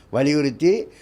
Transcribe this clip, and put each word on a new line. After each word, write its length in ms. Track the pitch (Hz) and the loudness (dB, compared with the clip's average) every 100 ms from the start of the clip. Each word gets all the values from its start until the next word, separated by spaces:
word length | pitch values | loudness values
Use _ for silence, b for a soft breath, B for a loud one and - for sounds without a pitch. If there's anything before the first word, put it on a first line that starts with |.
| b | b
வலியுறுத்தி, 760 | 117 139 151 139 113 170 220 - b | -2 0 0 -2 0 0 0 -4 b